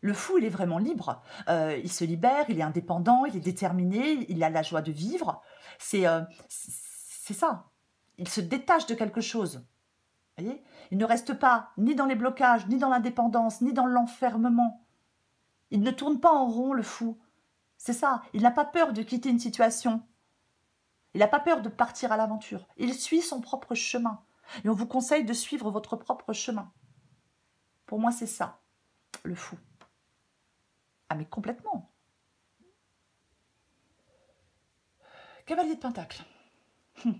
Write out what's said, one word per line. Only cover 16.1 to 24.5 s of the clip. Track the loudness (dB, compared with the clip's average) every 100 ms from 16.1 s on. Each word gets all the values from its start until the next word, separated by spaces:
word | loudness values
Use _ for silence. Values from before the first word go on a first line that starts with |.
| 4
pas | 6
en | 6 4
rond, | 0 0
le | 0
fou. | -2 -4 -6 -6 _ _ _ _ _ _
C'est | -6
ça. | 0 2 0 -2
Il | 4
n'a | 4
pas | 6 0
peur | 4 2
de | 2
quitter | -4 -4 2
une | 0
situation. | 0 4 4 4 0 -2 -4 _ _ _ _ _ _ _ _ _ _
Il | 2
n'a | 4
pas | 4
peur | 4 2
de | 0
partir | 0 -2 0 -2
à | 0
l'aventure. | 0 -2 -8 -12 -12 -4
Il | -4 -4
suit | 2 2
son | 2 -6
propre | -6 -8 -4 -4
chemin. | -2 -2 -2 -4 _ _ -18